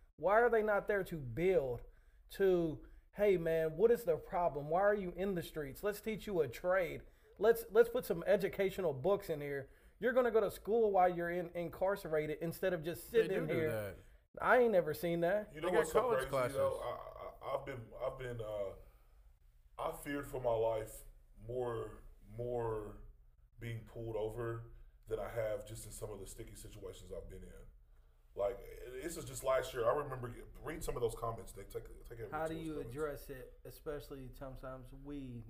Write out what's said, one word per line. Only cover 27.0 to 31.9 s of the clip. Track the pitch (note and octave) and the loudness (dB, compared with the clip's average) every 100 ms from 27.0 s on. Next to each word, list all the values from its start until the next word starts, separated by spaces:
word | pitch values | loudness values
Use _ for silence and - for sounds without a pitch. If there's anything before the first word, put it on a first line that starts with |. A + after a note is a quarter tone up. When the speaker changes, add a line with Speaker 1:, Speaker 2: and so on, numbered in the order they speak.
| F2+ F2 | -12 -12
Speaker 3:
I've | - | -12
been | F#2 | -14
in. | F2+ D#2+ - - - - - _ - - | -14 -16 -18 -20 -20 -20 -20 _ -12 0
Like, | G2+ G2 - - - B2+ | 0 0 -8 -14 -12 -8
this | D#3+ E3+ | -6 -6
is | |
just | A#2+ - C3 | -8 -4 2
last | C3 B2 | 2 2
year. | B2+ A2+ | 2 4
I | D3 | 2
remember | C3+ B2+ A#2+ | 0 -6 -8
get, | - - - | -10 -14 -10
read | C#3+ E3 | -8 -6
some | D#3 C3 | -4 0
of | |
those | A#2 - | 0 0
comments. | A#2 A2+ - | -4 -4 -10
They | G2 | -14
take, | - A2+ - | -12 -10 -12